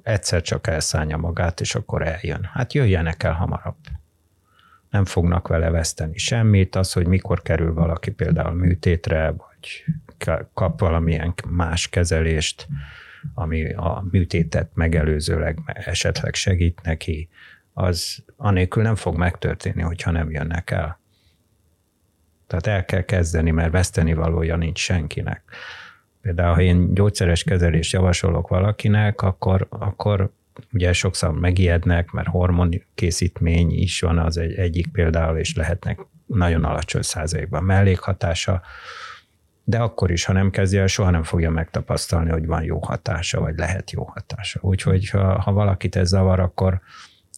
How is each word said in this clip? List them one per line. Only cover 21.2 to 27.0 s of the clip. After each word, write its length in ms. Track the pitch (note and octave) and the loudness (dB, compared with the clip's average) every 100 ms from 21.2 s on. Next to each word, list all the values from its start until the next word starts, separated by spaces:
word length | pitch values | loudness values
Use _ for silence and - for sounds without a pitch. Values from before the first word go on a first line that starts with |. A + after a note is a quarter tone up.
| _ _ _ _ _ _ _ _ _ _ _ _ - | _ _ _ _ _ _ _ _ _ _ _ _ -6
Tehát 200 | F2+ G#2+ | -4 0
el 180 | G2+ | -2
kell 180 | - F#2+ | 0 -2
kezdeni, 480 | - F#2 E2 E2 E2 | 0 0 2 2 2
mert 220 | D#2+ E2 | 2 2
vesztenivalója 840 | F2+ F#2 - E2 D#2+ E2 E2 E2 E2 | 2 2 2 2 2 0 0 0 0
nincs 220 | E2 - | -2 -4
senkinek. 640 | - F2+ - - - - _ - - - - - _ _ | -2 -2 -2 -6 -6 -8 _ -20 -18 -18 -20 -20 _ _
Például, 340 | - E2+ F2 | -4 0 2
ha 60 | E2+ | 4
én 340 | F#2 F2 F2 | 6 6 4
gyógyszeres 500 | F#2 | 4